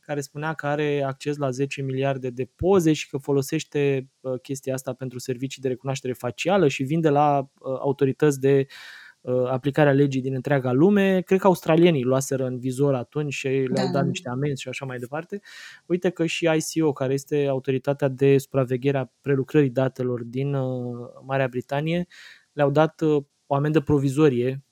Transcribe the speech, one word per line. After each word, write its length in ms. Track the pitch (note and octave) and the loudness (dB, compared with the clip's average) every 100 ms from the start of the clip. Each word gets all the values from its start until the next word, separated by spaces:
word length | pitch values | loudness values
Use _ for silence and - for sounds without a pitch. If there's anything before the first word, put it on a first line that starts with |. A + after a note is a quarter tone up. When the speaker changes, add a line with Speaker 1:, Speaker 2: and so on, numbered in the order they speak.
Speaker 1:
care 200 | - D3 | -6 -8
spunea 320 | C#3 D3 D#3 | -6 -8 -8
că 140 | D#3 C#3+ | -6 -4
are 360 | D3 D3+ C#3+ | -2 0 0
acces 340 | C3+ C3+ - D3 | -2 -4 -6 -2
la 140 | C#3 | -4
zece 320 | B2+ C#3 C#3+ | -2 -4 -4
miliarde 480 | C3+ C3 C3+ C3+ B2+ | -6 -2 -2 -2 -6
de 200 | B2 B2+ _ | -6 -8 _
poze 360 | E3+ G3 D#3+ | 2 4 4
și 160 | D3+ - | 0 -2
că 80 | C#3+ | -8
folosește, 920 | - C#3 C3+ D#3+ - D3 C#3+ C3+ C3+ _ | -2 -2 0 -4 -4 -2 0 0 -4 _
uh, 200 | C3 B2+ | -8 -8
chestia 340 | - C3+ - | -8 -10 -6
asta 180 | C3 B2+ | -6 -6
pentru 260 | B2+ C3 B2+ | -10 -10 -10
servicii 440 | - B2 C3+ - | -8 -6 -6 -6
de 60 | C3 | -6
recunoaștere 440 | B2 C3+ C3+ C3 | -4 -6 -6 -6
facială 560 | A#2+ B2 - D#3+ G3 D#3 | -6 -8 -6 0 4 2
și 140 | - | 2
vinde 260 | C3 D#3+ D#3+ | -2 0 2
la, 300 | C#3+ D3 C#3+ | 4 4 2
uh, 380 | C3+ _ C3 C3 | -2 _ -8 -4
autorități 600 | C#3+ C3 C#3 C3 D3+ C#3 | -2 0 0 4 2 4
de, 260 | C3+ C#3 C3+ - - - - _ | 2 2 2 -8 -20 -20 -20 _
uh, 280 | - B2+ B2 | -4 -2 0
aplicarea 440 | C3 C#3+ C#3 D3 | -2 -2 2 4
legii 280 | C#3 C#3+ C3+ | 6 2 0
din 140 | C3 | -4
întreaga 380 | C3 B2+ C#3+ B2+ | -6 0 0 2
lume. 480 | B2+ F3 G#3 G3 F#3+ | 4 4 4 4 2
Cred 200 | F3+ F#3+ | 2 2
că 60 | G3 | 4
australienii 560 | F3 - D#3+ F3 D#3 | 2 2 4 6 4
luaseră 420 | B2 C3 C3+ C3+ C3 | 2 0 0 -4 -4
în 120 | B2+ | -4
vizor 360 | B2+ B2+ C#3+ | -6 0 0
atunci 380 | C3 A#2 D3 D3 | 0 -4 -6 -6
și 140 | C#3 C3+ | -6 -2
le-au 180 | C3+ C3 B2+ C3 | -2 0 0 0
Speaker 2:
Da, 60 | |
Speaker 1:
dat 0 | |
Speaker 2:
da. 100 | C#3 | 0
Speaker 1:
niște 260 | C3+ B2+ B2+ | 0 -2 -6
amenzi 340 | B2 D3 C3+ | -4 -4 -4
și 60 | - | -8
așa 160 | B2 | -10
mai 140 | C3+ B2+ | -10 -10
departe. 420 | A#2+ D3 E3+ G3+ - - - - _ | -8 -10 -10 -12 -14 -20 -20 -20 _
Uite 240 | F3+ F3+ | -2 -2
că 160 | F3 E3 | -2 -4
și 180 | - E3 D#3+ | 0 0 0
I 240 | D#3+ - | -2 -2
C 40 | |
O, 80 | D#3 | 0
care 200 | C3+ C3 | 0 -2
este 340 | C#3 - D3+ C#3 | -4 -2 -2 0
autoritatea 640 | C3 C3 C3 - C#3+ C#3+ | -2 -2 -2 -2 -2 -2
de 300 | B2+ C#3 C#3 | 2 4 4
supraveghere 600 | - C#3 B2+ B2+ C3+ C3+ | 2 -2 0 0 0 -2
a 120 | B2+ _ | -4 _
prelucrării 500 | - C#3 B2+ D#3 C#3 | -2 -2 2 4 4
datelor 520 | B2 C3 - B2 B2 | 2 -2 -2 -4 -4
din, 300 | A#2 B2 C#3 | -6 -6 -4
uh, 540 | C#3 C3 B2+ B2 A#2+ A#2+ - | -2 -2 -4 -6 -10 -14 -18
Marea 240 | C3 C3+ C3 | -6 -2 -2
Britanie, 580 | B2 - C#3 D#3 E3+ F3 - - - _ | -4 -4 -4 -2 -4 -4 -12 -20 -20 _
le-au 180 | - C#3+ | -2 2
dat, 300 | C#3+ D#3+ - | 4 2 2
uh, 220 | D#3+ D3+ C#3 _ _ | 0 0 -2 _ _
o 80 | |
amendă 260 | C#3 D3+ D#3 | -2 2 0
provizorie 840 | C#3+ D3 C#3 C3+ D#3 B2 B2 C3+ _ | 2 2 2 4 4 4 -2 -4 _